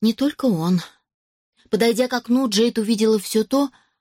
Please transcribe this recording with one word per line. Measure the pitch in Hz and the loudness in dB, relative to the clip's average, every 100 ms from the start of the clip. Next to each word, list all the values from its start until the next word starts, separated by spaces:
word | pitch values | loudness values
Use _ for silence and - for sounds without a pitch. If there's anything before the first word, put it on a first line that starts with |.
не | 220 | -2
только | 220 277 - 262 | 0 -2 -2 -2
он. | 170 170 180 - _ _ _ _ _ _ _ _ | 0 0 -2 -4 _ _ _ _ _ _ _ _
Подойдя | 208 233 226 247 | 0 0 0 -2
к | |
окну, | 247 233 247 269 | -4 -2 0 0
Джейд | 202 240 226 | 0 0 0
увидела | 214 214 220 220 | -2 0 2 0
все | - 220 | 0 -2
то, | 214 269 285 - _ _ | 0 0 0 -6 _ _